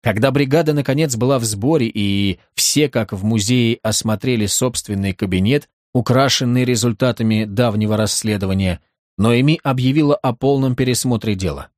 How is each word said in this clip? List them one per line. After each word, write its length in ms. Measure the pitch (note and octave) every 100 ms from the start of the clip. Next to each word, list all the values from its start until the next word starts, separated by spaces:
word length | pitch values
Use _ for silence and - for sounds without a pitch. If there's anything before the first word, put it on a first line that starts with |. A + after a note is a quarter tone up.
Когда 300 | A#2+ G2+ C3+
бригада, 400 | C3+ C#3 D3+ D#3
наконец, 460 | D3 C#3 C3+ D#3 A#2
была 220 | B2 C3+
в 40 |
сборе 480 | A2+ G2+ B2 D#3+ A2+
и 460 | A2 G2+ G2 G2 F#2 _
все, 340 | - - - D3
как 240 | B2 G#2+
в 140 | G2+ G#2
музее, 540 | A2+ G2+ B2+ A#2 A#2+
осмотрели 640 | A2 G#2+ A2 G#2+ C3 A#2+ G#2
собственный 680 | - B2+ - - G2+ G2
кабинет, 540 | F#2+ G2 F#2 G2 C#3+ - _ _
украшенный 680 | C3 A2+ C3 C3+ - B2 B2
результатами 800 | B2 A#2+ A#2+ G#2+ C3 A#2 A2+ A2
давнего 540 | G#2 G2+ A#2+ G#2+ G#2+ G#2+
расследования, 800 | G#2+ - A2 G#2 F#2+ F#2+ F#2+ F2+ _ _ _ -
Ноэми 420 | A2 A#2+ C#3 D#3+
объявила 520 | C#3 C3 B2+ D3 D3 D3
о 180 | C3
полном 420 | B2 C3+ C#3 C3+ A#2+
пересмотре 600 | B2+ A#2+ B2+ A#2 A2+ G2+
дела. 340 | F#2 C#2+ -